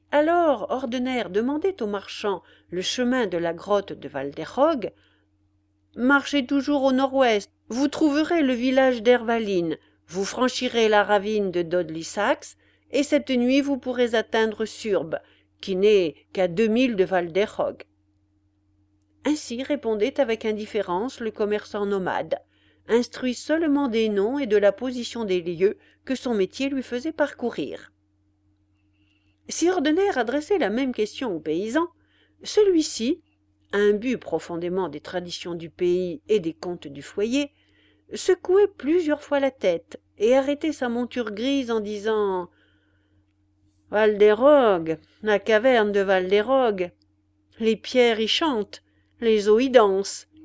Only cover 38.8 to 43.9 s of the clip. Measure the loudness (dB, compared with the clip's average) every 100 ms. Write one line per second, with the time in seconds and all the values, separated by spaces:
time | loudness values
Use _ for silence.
38.8 | -2 0 0 -2 -2 0 0 0 -2 -2
39.8 | -4 -20 _ -2 2 4 2 -2 -2 -4
40.8 | -4 -4 -4 -4 -6 -4 -2 -2 0 -2
41.8 | -4 -6 -2 0 0 -2 -6 _ _ _
42.8 | _ _ _ _ _ _ _ _ _ _
43.8 | -6